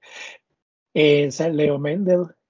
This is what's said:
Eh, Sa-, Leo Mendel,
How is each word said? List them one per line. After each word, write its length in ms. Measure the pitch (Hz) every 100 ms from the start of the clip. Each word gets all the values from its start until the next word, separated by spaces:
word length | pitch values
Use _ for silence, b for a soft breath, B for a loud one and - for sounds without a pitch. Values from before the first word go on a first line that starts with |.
| B B B B _ _ _ _ _
Eh, 380 | 160 151 147 143
Sa-, 160 | - 160
Leo 320 | 147 147 143
Mendel, 460 | 147 175 185 180 170 _